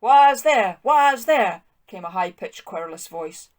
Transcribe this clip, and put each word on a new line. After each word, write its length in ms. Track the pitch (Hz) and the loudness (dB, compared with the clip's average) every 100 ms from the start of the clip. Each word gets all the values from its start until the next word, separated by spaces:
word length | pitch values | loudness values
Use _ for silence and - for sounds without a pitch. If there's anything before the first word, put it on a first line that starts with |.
Wha's 420 | 220 277 285 269 | 4 6 6 4
there? 360 | 302 277 202 175 | 0 0 0 -4
Wha's 440 | 247 294 285 269 233 | 0 2 2 0 0
there? 360 | 302 208 170 _ _ _ | 0 0 -4 _ _ _
came 180 | 196 | -16
a 60 | 175 | -12
high-pitched, 540 | 180 180 180 - - | -8 -8 -8 -16 -16
querulous 440 | - 175 165 160 - | -14 -12 -12 -14 -16
voice. 420 | 165 160 165 - | -12 -14 -14 -20